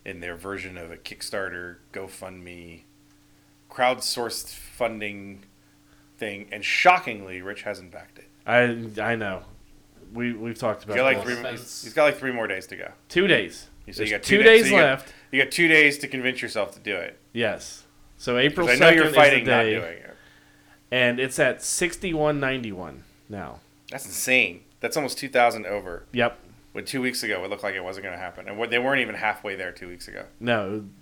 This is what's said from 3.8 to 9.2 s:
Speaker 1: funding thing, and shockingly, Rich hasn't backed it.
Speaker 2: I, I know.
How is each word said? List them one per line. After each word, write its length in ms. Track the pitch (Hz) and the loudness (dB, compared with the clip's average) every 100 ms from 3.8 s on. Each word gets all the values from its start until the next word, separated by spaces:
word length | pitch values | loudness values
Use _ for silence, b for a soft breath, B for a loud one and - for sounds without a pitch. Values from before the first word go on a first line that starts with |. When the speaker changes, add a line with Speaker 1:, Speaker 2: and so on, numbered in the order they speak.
| 123 127 - - 117 - - | 0 2 -4 -4 -6 -6 -12
Speaker 1:
funding 920 | - - - 117 110 104 101 98 98 - _ b b b b b _ | -16 -18 -4 -4 -4 -10 -10 -14 -18 -20 _ b b b b b _
thing, 300 | 110 101 107 | -10 -8 -12
and 120 | 107 98 | -10 -4
shockingly, 760 | - 180 180 156 110 95 92 | 4 4 4 0 -10 -10 -12
Rich 220 | 92 104 | -10 -10
hasn't 280 | - 95 90 | -10 -10 -12
backed 280 | 85 - - | -20 -20 -20
it. 80 | - _ - | -20 _ 0
Speaker 2:
I, 560 | 120 123 117 113 107 107 | 4 4 0 -8 -6 -4
I 40 | |
know. 280 | 117 | -2